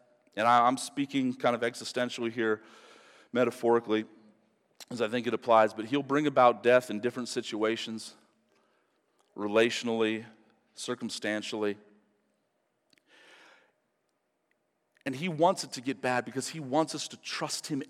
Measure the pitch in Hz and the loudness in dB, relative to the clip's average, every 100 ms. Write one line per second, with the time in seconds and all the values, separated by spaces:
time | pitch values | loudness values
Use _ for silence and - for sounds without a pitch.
0 | _ _ _ - 113 120 120 131 - - | _ _ _ 0 4 6 6 2 -2 -6
1 | 139 139 131 123 131 120 120 120 117 131 | -2 0 -2 0 0 0 -2 -4 -6 -4
2 | 123 - 117 117 113 107 - - - - | -4 -4 -6 -2 0 -2 -6 -20 -20 -20
3 | - - _ 120 120 - 117 117 113 107 | -20 -20 _ 0 0 0 2 2 2 -2
4 | 110 - - _ _ _ _ - - 123 | -2 -10 -20 _ _ _ _ -20 -12 -4
5 | 110 123 120 110 - 113 110 101 110 143 | -2 -2 -2 -2 4 6 6 2 -4 -2
6 | 135 139 147 135 123 110 117 123 123 104 | 0 0 2 6 6 6 6 4 4 -4
7 | 120 127 117 123 113 104 110 113 - 110 | -4 -4 -6 -6 -6 -2 0 -2 -6 -12
8 | - - _ _ _ _ _ _ _ _ | -14 -20 _ _ _ _ _ _ _ _
9 | _ _ _ - 104 107 117 117 120 113 | _ _ _ -8 0 2 2 0 -4 0
10 | 110 110 113 - _ _ _ - - 120 | 0 -2 -8 -20 _ _ _ -12 -8 -8
11 | 117 - 107 107 104 110 104 101 - _ | -8 -8 -6 -4 -6 -4 -4 -4 -10 _
12 | _ _ _ _ _ _ _ _ _ _ | _ _ _ _ _ _ _ _ _ _
13 | _ _ - - - _ _ _ _ _ | _ _ -20 -20 -20 _ _ _ _ _
14 | _ _ _ _ _ _ _ _ _ _ | _ _ _ _ _ _ _ _ _ _
15 | 139 131 180 151 170 190 139 131 123 120 | -8 -6 -4 2 2 2 -4 -8 -6 -4
16 | 131 123 117 127 127 160 135 143 156 151 | 0 -2 -2 -6 -8 -8 -2 0 0 -4
17 | - 120 - - 156 - - 139 - | -10 -12 -12 -8 -6 -6 -6 -6 -6